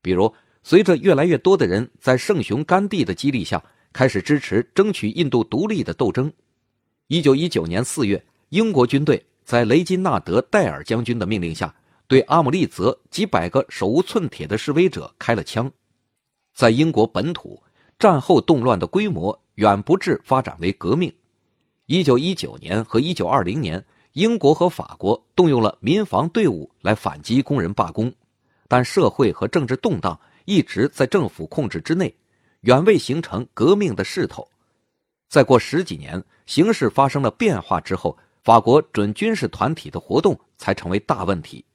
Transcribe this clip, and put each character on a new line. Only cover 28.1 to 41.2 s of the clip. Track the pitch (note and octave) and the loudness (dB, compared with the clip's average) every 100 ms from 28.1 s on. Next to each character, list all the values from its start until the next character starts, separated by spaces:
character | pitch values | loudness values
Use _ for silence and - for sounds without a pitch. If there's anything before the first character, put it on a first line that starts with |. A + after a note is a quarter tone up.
| - _ _ _ _ _ | -6 _ _ _ _ _
但 | B2 | 0
社 | B2 - C3+ | 0 0 0
会 | - A#2+ | 2 0
和 | E2 G#2 | 0 -2
政 | F3 C3 | -2 -2
治 | B2+ | -2
动 | A#3+ C3 | -2 -2
荡 | F2+ E2 _ _ | -4 -6 _ _
一 | - G3 | -2 0
直 | - - C3 | 0 -2 -2
在 | - C3 | 0 0
政 | G3+ A#2+ | 0 -2
府 | - D#2+ | -6 -10
控 | - B2 | -6 -6
制 | E2 | -6
之 | - | -4
内， | E3 F#3 - _ _ _ _ | -2 -2 -6 _ _ _ _
远 | - B2+ | 4 4
未 | F#3 G3 | 6 2
形 | - C#3 | 2 -6
成 | E3 F#2 B2 | -4 -8 -8
革 | - B2+ G3+ | 0 2 4
命 | G3 | 2
的 | G2 | -4
势 | F#2+ - B2+ | -6 -4 -6
头。 | - - _ _ _ _ _ _ _ _ | -6 -18 _ _ _ _ _ _ _ _
再 | D3+ | 2
过 | B2 B2 | 4 4
十 | - D3+ | 2 -6
几 | F#3 D#2+ | -6 -10
年， | C#2 F2 - _ _ | -10 -12 -12 _ _
形 | - F#3+ | 2 2
势 | G#3+ A#2+ | 2 0
发 | - C#3 | 2 0
生 | C#3+ | 2
了 | B2+ | -2
变 | - A3+ B2+ | 0 -2 -2
化 | - E2+ | -2 -4
之 | - | -2
后， | F#2 E2+ - _ _ | -4 -4 -6 _ _
法 | - A2+ | 6 6
国 | A2 C3+ D3+ | 8 2 2
准 | - G#2 | -2 -2
军 | G#2+ G#3+ | -2 -2
事 | A3 A#2+ | -2 -6
团 | - G#2+ | -2 -4
体 | D#3+ D3 | -4 -10
的 | - | -14
活 | - A#2+ | -2 0
动 | G2+ F2+ _ _ | 2 -2 _ _
才 | - | -6
成 | G2 E2+ | -6 -2
为 | F#2+ | -4
大 | - B2 | -2 -4